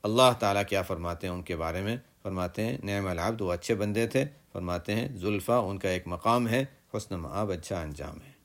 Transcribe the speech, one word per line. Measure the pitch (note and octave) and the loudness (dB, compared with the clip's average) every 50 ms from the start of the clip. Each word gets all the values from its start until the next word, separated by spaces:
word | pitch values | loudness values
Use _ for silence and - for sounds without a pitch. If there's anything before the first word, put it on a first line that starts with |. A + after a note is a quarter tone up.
اللہ | - G#2 A2 C3 B2+ B2+ A#2+ A2 | 0 2 6 8 8 8 8 6
تعالیٰ | A2+ G2+ G2+ G2+ G2+ - | 2 2 4 2 2 2
کیا | G2+ G2 | 0 0
فرماتے | F2+ - F#2+ E2 F2 E2+ E2+ E2 - | 0 0 -4 -4 -2 -6 -4 -4 -4
ہیں | F#2 F2+ | -6 -6
ان | F2+ | -6
کے | D#2+ - F2 | -6 -6 -4
بارے | D#2 D#2+ D#2+ E2 F#2 | -4 -2 -2 -2 -2
میں، | G2 G#2 A#2 C#3+ - _ _ _ | -2 -2 -4 -4 -6 _ _ _
فرماتے | _ G2+ F#2+ F#2 F2+ F2 - - A2 | _ -6 -2 -2 -2 -4 -2 -2 -2
ہیں، | A2+ - - | -2 -2 -4
"نعم | - G2+ G2+ G2+ G2 | -4 -4 -2 -2 -2
العبد"، | F#2+ F2+ E2 E2+ G#2+ A2+ A2 | -2 -2 0 0 -2 -2 -2
وہ | G2+ F2+ | 0 -2
اچھے | F2 E2+ - - A2+ | -2 -2 0 0 0
بندے | G2 G#2 G#2 G#2 A2+ A#2 | 0 2 0 2 2 0
تھے، | A#2 - C3 C#3 C#3+ - - _ _ | 2 2 0 0 0 -6 -14 _ _
فرماتے | _ F#2+ F2+ F2 F2 F2 - - G#2 | _ -6 -4 -2 -4 -4 -2 -2 -2
ہیں، | A2 B2 C#3+ C3 | -2 -2 -4 -6
"زلفیٰ"، | G#2 F2+ G2+ G#2 G2+ G2 - A#2+ B2 G#2+ F#2 | -4 -2 0 0 0 2 4 4 4 4 2
ان | G2 F#2 | -2 -2
کا | - F#2+ | 0 0
ایک | F#2 F2+ - | 0 -2 -2
مقام | E2+ F2 E2+ - A2 A#2 B2 A#2+ A2+ | -4 -8 0 2 4 4 4 4 4
ہے، | A#2 B2+ C3+ C3+ - _ _ _ - | 2 2 2 0 -6 _ _ _ -8
"حسن | G#2+ - - G2 | -8 -6 -4 -6
مآب"، | F2+ - - - G2 G#2+ G2+ | -6 -6 -4 -2 -2 0 0
اچھا | F#2+ E2 D#2+ - G2 F2 | -2 -4 -4 -4 -4 -4
انجام | D#2+ D#2 D2 C#2+ C#2+ D2+ D2+ D#2+ | -4 -6 -6 -8 -10 -10 -10 -14
ہے۔ | - - - _ _ | -16 -20 -20 _ _